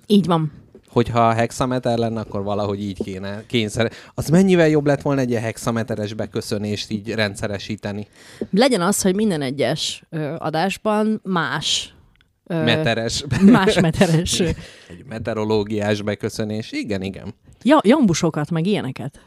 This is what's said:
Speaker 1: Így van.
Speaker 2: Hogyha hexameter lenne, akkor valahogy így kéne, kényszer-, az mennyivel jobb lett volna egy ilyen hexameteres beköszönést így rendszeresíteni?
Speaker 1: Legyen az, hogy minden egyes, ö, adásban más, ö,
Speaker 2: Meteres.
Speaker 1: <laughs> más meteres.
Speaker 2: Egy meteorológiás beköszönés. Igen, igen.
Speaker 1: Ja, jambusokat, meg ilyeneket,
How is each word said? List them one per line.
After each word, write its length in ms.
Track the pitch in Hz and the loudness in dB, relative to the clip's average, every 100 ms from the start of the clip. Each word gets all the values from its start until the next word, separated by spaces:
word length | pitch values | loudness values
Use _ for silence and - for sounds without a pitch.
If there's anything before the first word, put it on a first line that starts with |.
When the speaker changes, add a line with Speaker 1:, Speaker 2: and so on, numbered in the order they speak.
| - | 2
Speaker 1:
Így 180 | 202 160 | 4 4
van. 260 | 165 156 - - - _ | 2 0 -6 -20 -20 _
Speaker 2:
Hogyha 420 | - 113 113 117 | 0 0 4 4
hexameter 640 | 113 117 - 131 127 123 117 | 4 0 -2 -4 -2 -2 0
lenne, 220 | 117 113 | 0 -4
akkor 240 | 104 110 | -6 -6
valahogy 380 | 98 101 104 101 | -4 -2 -2 -4
így 200 | 104 95 | -6 -6
kéne, 400 | 101 95 98 101 110 | -8 -8 -10 -12 -4
kényszer-, 460 | 120 107 117 113 - - | -2 -2 -2 -4 -4 -16
az 140 | - 123 | -10 0
mennyivel 380 | 165 196 180 160 | 4 6 6 6
jobb 180 | 156 147 | 4 2
lett 160 | 139 | 0
volna 200 | 147 139 | 0 0
egy 80 | 127 | 0
ilyen 120 | 117 | -2
hexameteres 720 | 113 104 - 117 113 107 107 | -4 -6 -4 -2 -2 -4 -6
beköszönést 800 | 110 104 113 - 104 104 104 - | -6 -6 -6 -4 -4 -4 -4 -6
így 220 | 110 104 | -8 -6
rendszeresíteni? 960 | 110 104 98 110 98 - 107 104 101 104 _ - - - | -2 -2 -2 -6 -8 -8 -8 -8 -10 -12 _ -20 -12 -4
Speaker 1:
Legyen 300 | 185 269 226 | 2 4 4
az, 200 | 175 - | 2 2
hogy 140 | 196 185 | 0 2
minden 260 | 220 160 | 0 0
egyes, 640 | 135 139 120 - - - - | -4 -2 -2 -2 -4 -8 -10
ö, 240 | 165 151 165 | -8 -6 -6
adásban 800 | - 156 185 - 214 208 214 220 | -4 -2 -2 -2 -2 0 0 -2
más, 720 | 185 185 143 143 - - - - _ _ _ _ - | -2 -2 -2 -2 -2 -4 -4 -16 _ _ _ _ -6
ö, 180 | 165 | -2
Speaker 2:
Meteres. 600 | 156 156 156 110 117 - 147 143 | 2 2 2 0 -2 -4 -4 4
Speaker 1:
<laughs> 100 | 196 | 8
más 340 | 226 190 202 | 8 6 4
meteres. 600 | 170 - 185 160 180 - | 2 4 4 4 2 0
Speaker 2:
Egy 640 | 170 160 - - - 87 - | 0 -2 -8 -20 -20 -20 -12
meteorológiás 920 | 110 117 110 107 107 104 107 101 104 | -8 -4 -2 0 0 0 -2 0 0
beköszönés. 720 | 104 104 113 - 107 107 117 | -2 -4 -4 -4 -6 -6 -6
Igen, 300 | 302 226 98 | -8 -4 -4
igen. 320 | 95 - 190 - _ - | -6 -8 -12 -16 _ -4
Speaker 1:
Ja, 160 | 220 294 | 4 4
jambusokat, 680 | 196 302 226 160 170 156 147 | 6 4 4 2 0 -2 -4
meg 140 | 165 170 | -2 -2
ilyeneket, 540 | 190 117 131 127 - | -2 -4 -8 -10 -12